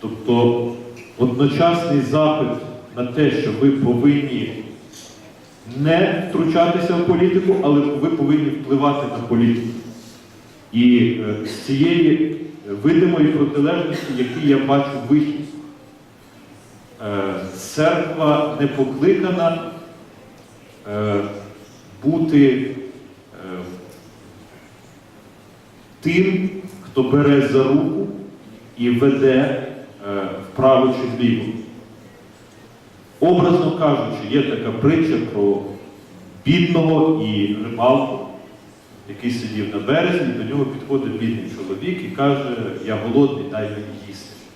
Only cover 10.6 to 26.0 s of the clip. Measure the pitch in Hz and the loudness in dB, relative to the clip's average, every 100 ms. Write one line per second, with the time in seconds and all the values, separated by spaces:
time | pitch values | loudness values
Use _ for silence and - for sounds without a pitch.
10.6 | - 113 123 120 117 - 107 104 - - | -6 2 6 6 4 0 -4 -6 -6 -10
11.6 | - 135 165 165 151 151 156 - - - | -4 2 2 4 4 4 0 -4 -12 -16
12.6 | 104 101 147 170 175 160 151 147 139 143 | -10 -2 2 4 4 4 4 4 0 2
13.6 | 147 175 - - - 127 123 156 147 135 | 0 0 -2 -6 -6 -4 -4 -2 2 2
14.6 | 135 139 139 131 117 147 147 - - - | 4 0 0 -6 2 2 2 -4 -8 -14
15.6 | - - - - - - - - - - | -18 -20 -20 -20 -20 -20 -20 -20 -20 -20
16.6 | - - - - 110 101 98 92 92 - | -20 -20 -20 -14 -6 -4 -4 -6 -10 -12
17.6 | - - 160 180 170 151 156 147 151 139 | -10 0 2 2 -2 0 2 2 0 -2
18.6 | 139 - 127 131 165 180 185 175 165 165 | -2 0 -2 2 2 2 2 0 0 -2
19.6 | - - - - - - - - - - | -8 -16 -20 -20 -20 -20 -20 -20 -20 -20
20.6 | - - 104 104 104 101 104 - - - | -20 -20 -10 -4 -2 -2 -4 -8 -14 -20
21.6 | - - - - 139 165 160 147 139 123 | -20 -20 -20 -4 0 0 4 6 6 4
22.6 | - - - - - - - - 95 92 | -2 -8 -12 -18 -20 -20 -20 -18 -12 -12
23.6 | 90 90 - - - - - - - - | -12 -14 -18 -20 -20 -20 -20 -20 -20 -20
24.6 | - - - - - - - - - - | -20 -20 -20 -20 -20 -20 -20 -20 -20 -20
25.6 | - - - - | -20 -20 -20 -8